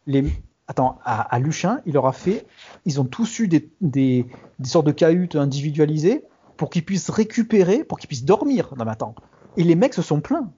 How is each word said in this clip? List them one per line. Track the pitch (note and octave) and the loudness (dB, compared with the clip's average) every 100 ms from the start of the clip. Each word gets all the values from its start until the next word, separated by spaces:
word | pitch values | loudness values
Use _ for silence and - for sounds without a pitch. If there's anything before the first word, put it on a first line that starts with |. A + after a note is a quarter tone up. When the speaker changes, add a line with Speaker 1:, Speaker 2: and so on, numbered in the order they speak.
| - | -2
Speaker 1:
Oui. | C3+ | 0
Speaker 2:
les, | C#3+ - - _ - | 0 -4 -10 _ -10
attends, | C#3+ C3 - B2 | -2 -2 -2 -4
à, | A2+ - | -4 -2
à | B2 | -2
Luchin, | C#3+ D3+ F3 C4 F3+ | -2 -2 -2 -2 -2
il | |
leur | C#3 C3 | 0 0
a | |
fait, | C3 F3+ A3+ - - - - F#3 | 0 -2 -4 -6 -20 -20 -10 -4
ils | C#3 | -2
ont | B2+ | -2
tous | - A3+ - | -2 -4 -2
eu | G#3+ | 2
des, | D#3 - - | 2 0 -6
des, | E3 C3+ C3 B2 B2 - - - | -2 2 2 2 0 -8 -20 -12
des | C3 | 0
sortes | F3 D3+ | 2 2
de | |
cahutes | D3 D#3+ F3 F3+ D3+ | 4 4 4 0 -2
individualisées | C#3 C#3 D3+ D3 D3+ D#3 E3+ D4+ - _ _ - | -2 -2 -4 0 0 2 0 0 -4 _ _ -8
pour | D3+ | -4
qu'ils | F3 | -4
puissent | D#3 F#3+ - | -2 -4 -4
récupérer, | F#3 A3 A#3+ A3+ G#3+ F3 A#3 D#4+ | -2 -2 -2 0 4 4 2 0
pour | - | -8
qu'ils | - | -8
puissent | C3+ C3+ | -4 2
dormir. | G#3+ D4 B3 - C3 | 2 2 0 -2 -6
Non, | |
mais | A2+ | -6
attends. | A2 A2+ - - _ - - | -6 -8 -12 -20 _ -10 0
Et | |
les | E3+ E3 | 4 4
mecs | C4 | 4
se | - | 0
sont | D#3+ D3+ | -2 -2
plaints. | - D#4 G#3+ | -2 -4 -4